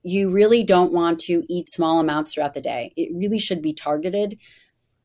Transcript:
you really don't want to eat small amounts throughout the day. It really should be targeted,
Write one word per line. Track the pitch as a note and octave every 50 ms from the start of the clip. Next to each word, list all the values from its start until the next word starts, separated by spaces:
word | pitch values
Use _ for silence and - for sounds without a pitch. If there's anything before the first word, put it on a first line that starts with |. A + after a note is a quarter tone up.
| -
you | F3+ F3+ G3 G3 F#3+
really | F3+ G3+ G#3+ G#3+ A#3 A#3+ G#3+
don't | - F#3+ F3+ F3+ E3
want | E3+ F3 E3+ E3+ E3 E3
to | - - F3 E3+ E3 -
eat | F3+ F3 D#3+ -
small | - - E3 D#3+ E3 E3
amounts | D#3+ D#3 D3 D3+ D3+ D3+ -
throughout | D3+ D3 C#3+ -
the | C#3+
day. | - - A#2+ A#2+ A#2+ - - E3
It | E3+ - E3+
really | F3 G3 G3+ A3 G#3+
should | - - F#3+ D#3
be | D3+ D#3 D#3
targeted, | - - D3 D3+ D3+ D#3+ F#3 F#3 G3+ G#3 G3+ G#3+ - _ _ _ _ _ _ _ _ _ _ _ _